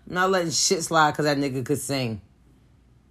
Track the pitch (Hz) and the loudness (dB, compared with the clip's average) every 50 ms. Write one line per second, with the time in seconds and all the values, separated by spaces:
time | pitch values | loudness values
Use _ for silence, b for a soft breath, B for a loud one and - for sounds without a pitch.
0 | B - 165 180 185 190 190 185 170 165 - - - - 196 160 165 - 170 160 | B -6 -2 0 2 2 2 0 0 0 -2 0 0 0 0 0 0 0 4 4
1 | 151 151 147 - 147 151 147 139 143 131 123 135 120 - 143 127 - - 139 135 | 4 4 2 2 0 0 2 0 0 -2 -2 -4 -2 -2 -4 -4 -2 -4 -4 -2
2 | 127 113 110 98 - _ _ _ _ _ _ _ _ _ _ _ _ _ _ _ | -2 -4 -6 -8 -12 _ _ _ _ _ _ _ _ _ _ _ _ _ _ _
3 | _ _ | _ _